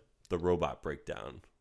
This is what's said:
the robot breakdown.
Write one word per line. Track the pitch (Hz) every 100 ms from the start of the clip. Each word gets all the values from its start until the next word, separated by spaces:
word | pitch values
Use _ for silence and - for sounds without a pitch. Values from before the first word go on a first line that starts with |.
| _ _ -
the | 87
robot | 90 85 73 -
breakdown. | 80 71 - - 60 62 - _